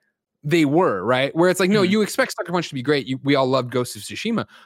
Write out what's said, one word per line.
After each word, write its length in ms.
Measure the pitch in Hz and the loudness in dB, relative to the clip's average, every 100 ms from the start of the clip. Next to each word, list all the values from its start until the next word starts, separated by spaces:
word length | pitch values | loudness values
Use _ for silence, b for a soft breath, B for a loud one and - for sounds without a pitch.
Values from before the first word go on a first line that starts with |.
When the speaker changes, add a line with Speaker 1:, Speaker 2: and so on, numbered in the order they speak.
| _ _ _ _ | _ _ _ _
Speaker 1:
they 220 | 147 170 | -2 2
were, 400 | 147 151 180 101 | 2 4 2 2
right? 320 | 98 127 139 151 | 0 0 0 2
Where 140 | 180 | 2
it's 100 | 175 | 2
like, 100 | 185 | 2
no, 120 | 214 | 2
Speaker 2:
Mm-hmm. 100 | 185 | 2
Speaker 1:
you 100 | 214 | 2
expect 320 | 202 - 254 - | 0 0 -2 -4
Sucker 160 | 175 | -4
Punch 160 | 175 160 | -4 -4
to 40 | |
be 80 | 139 | -4
great. 240 | 120 147 120 | -2 0 -2
You, 140 | 131 | -4
we 140 | 139 143 | 0 2
all 120 | 131 | 2
loved 220 | 131 123 | 0 0
Ghost 280 | 123 120 107 | -4 -4 -8
of 40 | |
Tsushima, 420 | - 101 214 226 107 b | -12 -8 -4 -4 -6 b